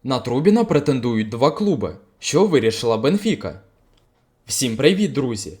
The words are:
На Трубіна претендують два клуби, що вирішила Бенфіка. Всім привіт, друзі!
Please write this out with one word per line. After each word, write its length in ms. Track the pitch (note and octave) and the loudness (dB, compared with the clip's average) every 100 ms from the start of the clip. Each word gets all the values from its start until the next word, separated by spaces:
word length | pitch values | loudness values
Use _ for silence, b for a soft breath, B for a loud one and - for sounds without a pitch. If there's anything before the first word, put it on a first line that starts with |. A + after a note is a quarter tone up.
На 140 | B2+ B2+ | -2 -4
Трубіна 460 | - B2+ E3 A3 | -2 2 4 4
претендують 640 | A3+ D3+ D3 C3 A#2+ A2+ A2 | 4 2 2 0 0 -2 -2
два 220 | A#2 C#3 | 0 0
клуби, 460 | D#3 G3+ C#3+ F#2 D#2+ _ _ | 2 -2 0 -4 -8 _ _
що 280 | - D3 G#3 | -2 2 4
вирішила 500 | D3 A2 - A#2 A2+ | 4 2 0 -2 0
Бенфіка. 640 | C3+ G3+ G#3+ F3 F2+ - _ _ _ _ _ _ _ _ - | 0 0 0 -4 -6 -14 _ _ _ _ _ _ _ _ -10
Всім 300 | - B2+ A2 | -4 -4 0
привіт, 360 | D3+ F#3+ G3+ | 0 2 -2
друзі! 460 | C3+ C3 A2 D#2+ D#2 | -2 -4 -6 -10 -16